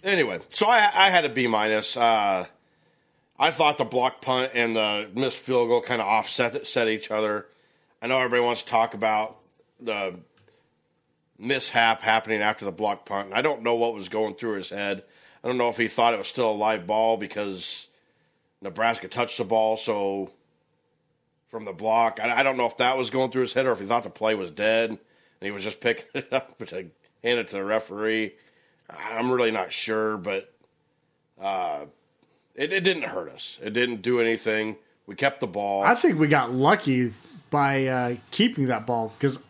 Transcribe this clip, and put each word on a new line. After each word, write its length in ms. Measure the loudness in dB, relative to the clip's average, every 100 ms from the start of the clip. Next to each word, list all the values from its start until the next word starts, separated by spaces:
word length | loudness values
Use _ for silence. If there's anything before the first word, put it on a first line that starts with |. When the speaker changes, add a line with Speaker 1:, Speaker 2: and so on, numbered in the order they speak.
Speaker 1:
Anyway, 360 | 0 2 2 -2 -8
so 140 | 0 4
I, 240 | 6 6 6 6
I 20 |
had 140 | 6
a 60 | 4
B 160 | 0 2
minus. 500 | 2 2 0 0 2
Uh, 480 | 4 4 2 0 -4 _ _ _ _ _ _ _ _ 0
I 120 | 0
thought 280 | 4 2 2
the 60 |
block 360 | -2 2 0 -2
punt 320 | -2 0 0
and 220 | 0 0 2
the 320 | 0 -2 -6
missed 240 | -2 -2 -4
field 300 | -2 0 2
goal 120 | 0
kinda 240 | 0 -2
offset, 640 | 2 0 0 -2 -2 -2 -4
set 220 | 0 0
each 220 | -2 -2
other. 360 | -2 0 -2 -8 _ _ _ _ _
I 40 | -2
know 120 | 0
everybody 240 | 2 2
wants 200 | 2 0
to 60 | 0
talk 240 | 2 2
about 460 | 0 0 0 -2 -8 _ _ _ _
the 360 | -6 -4 -6 -8 -20 _ _ _ _ _ _ _ _ _ _ _
mishap 640 | -4 -4 0 4 4 4
happening 400 | 4 2 2 0
after 240 | 0 0 -6
the 40 |
block 340 | -2 -2 -2 -4
punt. 220 | -6 -2
And 60 |
I 60 | 0
don't 220 | 0 0
know 140 | 0 2
what 180 | 0
was 160 | -2 -6
going 240 | -2 -4
through 220 | -4 -6 -6
his 100 | -8
head. 340 | -6 -4 -4 -8 _ -20 _
I 40 | -4
don't 100 | 0
know 100 | 0
if 80 | 0
he 100 | -2
thought 260 | 4 4
it 40 | 2
was 80 | -4
still 240 | -2 0
a 20 |
live 360 | 2 0 0 -2
ball 280 | 0 2 0
because 680 | -2 -6 -6 -6 -10 -12 -16 _ _ _ _ _ _ _
Nebraska 460 | -12 0 0 0 -6
touched 320 | -4 -4 -4
the 60 |
ball, 320 | 0 2 2 -2
so 560 | -2 -2 -2 -2 -6 _ _ _ _ _ _ _ _ _ _ _ _
from 160 | -12
the 80 | -12
block. 460 | -6 0 2 2 0
I, 200 | -2 2
I 20 |
don't 140 | 2 2
know 100 | -2
if 100 | 2
that 200 | 2 2
was 120 | -2
going 200 | -2 0
through 120 | 0
his 100 | -2
head 120 | 0
or 60 | 0
if 60 | -2
he 80 | 0
thought 160 | -2
the 80 | -2
play 240 | -2 -2
was 160 | 0 -4
dead 400 | -2 2 2 0
and 80 | -4 _ _ _ _
he 120 | -10
was 100 | -8
just 180 | -8 -4
picking 240 | -2 -2 -6
<laughs> 60 |
it 180 | -10 -4
up 260 | -4 -4 _
to 160 | -12
hand 160 | -12 -12 _ _ _
it 260 | -2 -2 -2
to 80 | -6
the 80 |
referee. 680 | -2 -2 -2 -6 -2 -2 -2 -8 _ _ _ _ _
I'm 400 | -12 -8 -4 0
really 220 | 2 2
not 200 | 0 -4
sure, 440 | -6 -4 -2 -2 -4
but, 360 | -4 -6 -6 _ _ _ _ _ _ _ _ _
uh, 440 | -4 -2 -4 -6 -10 _ _ _ _ _ _ -6
it, 160 | -2
it 80 | 0
didn't 220 | 0 0
hurt 260 | -4 -6 -8
us. 280 | -14 -16 -10
It 80 | -4
didn't 300 | 0 0 0
do 180 | 0 2
anything. 560 | 2 2 0 0 -2 -8 _ _ -18
We 80 |
kept 240 | 0 0 0
the 60 | -6
ball. 380 | -4 -2 2
Speaker 2:
I 100 | 4
think 240 | 4 4 4
we 80 | 4
got 260 | 4 2
lucky 600 | 2 4 4 2 0 0 -4 -20 -20 _
by, 360 | 0 2 2 0
uh, 300 | 0 -2 -4 -8
keeping 320 | 0 0 2 -2
that 180 | -2
ball 280 | -2 -2 -2 -2
'cause 180 | -2 -2